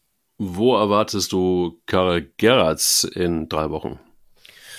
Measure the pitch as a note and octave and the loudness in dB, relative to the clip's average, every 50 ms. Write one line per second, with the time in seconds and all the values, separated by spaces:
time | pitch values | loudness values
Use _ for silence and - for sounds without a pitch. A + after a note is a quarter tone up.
0 | _ _ _ _ _ _ _ - G#2 F#2+ F2 F#2 A2 B2+ B2 G2+ G#2+ G2+ G#2 G#2 | _ _ _ _ _ _ _ -10 -10 -8 -4 0 0 2 2 2 2 2 2 2
1 | G#2+ - - G2+ F2 - - F#2 F#2 F#2 F#2 F2+ F2 E2 - _ - - - F#2 | 0 0 -2 -6 -4 -2 -2 0 0 2 2 0 -2 -2 -6 _ -8 -2 0 2
2 | F#2 F#2 F2 F2 D2+ - _ - G#2 A2 B2+ B2+ F2+ D#2+ D#2+ - - - - - | 2 2 2 0 -2 -6 _ 0 4 4 4 6 4 2 0 0 -2 -2 0 0
3 | - - - F2 F2+ F2 E2+ E2 D2+ D2+ D#2+ D#2 D#2 D#2 D2+ D#2 - - - - | -2 -2 -2 -2 -2 0 0 -2 -4 -4 -4 -4 -2 -2 -4 -6 -8 -8 -12 -12
4 | - _ _ _ _ _ _ _ _ - - - - - - | -18 _ _ _ _ _ _ _ _ -20 -20 -20 -20 -20 -20